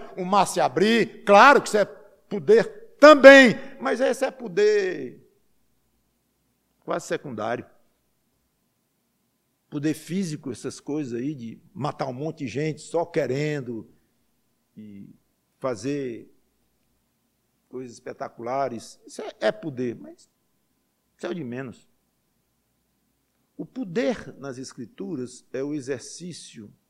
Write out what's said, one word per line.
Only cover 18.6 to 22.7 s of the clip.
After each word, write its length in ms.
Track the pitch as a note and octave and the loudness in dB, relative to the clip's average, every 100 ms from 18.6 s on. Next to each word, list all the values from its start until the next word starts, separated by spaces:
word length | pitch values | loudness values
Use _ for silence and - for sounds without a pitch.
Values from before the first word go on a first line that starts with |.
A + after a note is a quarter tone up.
| C3 A#2+ - - | -4 -6 -14 -20
isso 160 | - - | -20 -16
é, 120 | G#4 - | -16 -6
é 100 | A3 | -4
poder, 460 | G#3+ E3 B2 B2 A2 | -4 -8 -8 -8 -8
mas 340 | D#4 E4+ _ _ _ _ _ _ _ _ _ _ | -14 -20 _ _ _ _ _ _ _ _ _ _
isso 100 | - | -12
é 20 | |
o 60 | |
de 80 | F#3+ | -10
menos. 460 | C3 A#2+ C3+ G2 _ _ _ _ _ _ _ _ _ | -10 -10 -12 -16 _ _ _ _ _ _ _ _ _